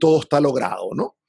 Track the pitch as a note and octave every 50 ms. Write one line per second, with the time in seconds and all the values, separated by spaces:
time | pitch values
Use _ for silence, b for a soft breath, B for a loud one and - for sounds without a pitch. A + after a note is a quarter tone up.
0 | - D#3+ D#3 D3+ D#3 - - C#3+ D3 C#3+ B2+ B2+ A#2 F#2 G2+ G2 F#2+ - - -
1 | - - - _ _